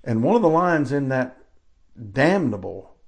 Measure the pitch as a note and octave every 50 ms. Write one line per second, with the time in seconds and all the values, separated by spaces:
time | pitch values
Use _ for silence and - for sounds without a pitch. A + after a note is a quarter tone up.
0 | - C3+ A#2 A2 A#2 D3+ G#3 A#3+ G#3+ E3+ D#3 E3 F3+ F3+ E3+ D#3 D3 A#2+ C#3 C#3+
1 | C#3 C3 C3 C3 B2+ B2+ - _ - _ _ - _ _ _ _ _ _ - -
2 | A#2 G2+ G2 C3 C#3 E3 F#3+ G3+ E3+ B2 G#2+ G2 F2+ F#2 F2+ F#2+ F#2+ - - _
3 | _